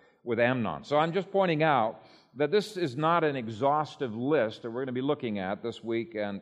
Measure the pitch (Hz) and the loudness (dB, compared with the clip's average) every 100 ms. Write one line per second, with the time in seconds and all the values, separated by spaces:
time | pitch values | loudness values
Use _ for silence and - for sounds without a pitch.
0 | _ _ 117 117 120 127 104 73 - 147 | _ _ -4 2 2 2 -2 -4 0 2
1 | 165 175 180 196 185 151 160 135 110 - | 2 0 -2 0 2 4 4 4 2 -2
2 | - - _ - 147 208 202 185 165 120 | -14 -20 _ -2 2 2 0 -2 -4 0
3 | 160 170 156 135 113 107 139 151 147 - | 2 4 2 0 -4 0 2 2 0 -4
4 | 135 107 127 151 110 107 120 117 135 123 | -6 -2 2 2 2 -2 -8 -6 -4 -2
5 | 139 147 123 104 92 101 117 107 113 113 | 0 0 -2 -2 -2 -4 -6 -6 -4 -4
6 | 113 107 101 101 | -2 -4 -4 -6